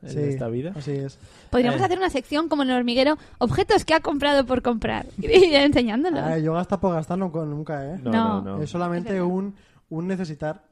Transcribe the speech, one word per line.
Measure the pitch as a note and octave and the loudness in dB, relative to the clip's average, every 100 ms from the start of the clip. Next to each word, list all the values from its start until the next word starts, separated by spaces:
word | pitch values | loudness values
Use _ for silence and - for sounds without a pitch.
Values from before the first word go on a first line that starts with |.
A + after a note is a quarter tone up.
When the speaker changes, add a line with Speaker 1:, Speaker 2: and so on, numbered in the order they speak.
Speaker 1:
en | D3 | -8
Speaker 2:
Sí, | D3 | -4
Speaker 1:
esta | C#3+ C3+ A#2 | -2 -2 -4
vida. | A#2+ D3+ F#3+ | -4 -6 -8
Speaker 2:
así | D3 | -6
es. | C#3 C#3 - - - - | -6 -6 -12 -20 -20 -2
Speaker 3:
Podríamos | B3 A#3+ - | 2 2 2
Speaker 1:
Eh. | F#4+ | 0
Speaker 3:
hacer | F#4 | 0
una | F#4 | 0
sección | C4 - D4 D#4+ | -2 -2 -4 0
como | D4+ | 0
en | C4 | 0
el | B3+ | 0
hormiguero, | A#3+ A#3+ C4+ D4+ - - | 0 2 2 0 -6 -4
objetos | A#3+ - G4+ G#4 - | 0 0 4 4 4
que | |
ha | D#4 | 2
comprado | - D4 C#4+ C#4+ B3+ | 2 -2 2 2 2
por | B3 | 0
comprar. | B3 A3+ A3 A3 - | 0 -2 -2 -4 -6
<laughs> | - | -8
Y | - G#4 F4+ | 4 6 8
ya | C#4 | 6
enseñándolos. | C#4+ C#4 A#3+ A3 F4 D#4 | 6 4 2 0 0 -2
Speaker 2:
Ay, | D#3 D#3+ | -2 0
yo | D#3 | 0
gastar | E3 F3+ G3 | 0 -2 -2
por | F#3+ | 0
gastar | E3+ D#3 F3+ | -2 -4 -4
no | F#3 | -4
con, | D#3 D#3 | -4 -6
nunca, | D3 D#3 D3 C#3 F3+ | -6 -6 -8 -8 -8
¿eh? | |
Speaker 1:
No, | B2+ | -2
Speaker 3:
No. | A3+ A3+ G3+ | 0 0 -2
Speaker 1:
no, | G3 G3 | -4 -6
no. | |
Speaker 2:
Es | D3 | -6
solamente | F3 F3 F3 F#3+ | -4 -4 -4 -4
Speaker 3:
Es | F#3+ | -2
verdad. | F3+ | -2
Speaker 2:
un, | F#3 G3+ G3+ _ _ _ | -2 -6 -12 _ _ _
un | D#3+ F3+ | -8 -6
necesitar | F#3 F3 D3+ D#3 D#3 _ | -6 -6 -6 -8 -8 _